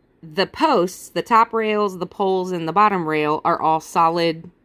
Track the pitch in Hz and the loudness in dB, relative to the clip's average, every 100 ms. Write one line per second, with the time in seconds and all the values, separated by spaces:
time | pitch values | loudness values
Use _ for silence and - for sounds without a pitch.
0 | _ _ 165 156 185 - 320 208 180 - | _ _ -8 -4 -4 0 2 2 0 -4
1 | - 175 - 226 226 226 214 208 208 185 | -8 -8 2 2 2 0 -2 0 -2 -4
2 | 175 - 196 190 185 175 160 175 214 190 | -10 -4 -2 0 -2 -4 -2 2 2 2
3 | 156 156 151 156 - 170 160 160 - 180 | 0 0 0 0 0 0 0 0 -2 0
4 | 165 170 165 160 170 _ | 2 2 -2 -2 -10 _